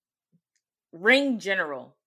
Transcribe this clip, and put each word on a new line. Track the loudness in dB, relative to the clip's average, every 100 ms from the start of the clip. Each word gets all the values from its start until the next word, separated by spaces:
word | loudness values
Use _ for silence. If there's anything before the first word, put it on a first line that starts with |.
| _ _ _ _ _ _ _ _ _
ring | -2 4 4 2 -2
general, | -2 -4 -4 -8 -14 _